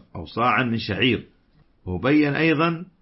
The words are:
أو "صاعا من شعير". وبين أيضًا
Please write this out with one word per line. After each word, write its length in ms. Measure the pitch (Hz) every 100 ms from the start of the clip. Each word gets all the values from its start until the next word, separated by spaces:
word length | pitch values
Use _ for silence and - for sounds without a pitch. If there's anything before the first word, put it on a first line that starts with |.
| - 95
أو 100 | 80
"صاعا 380 | 110 123 107
من 140 | 123 113
شعير". 500 | 107 95 127 104 - _ _ _ _ _ 92
وبين 500 | 90 120 151 147 143
أيضًا 500 | 160 147 170 165 180 _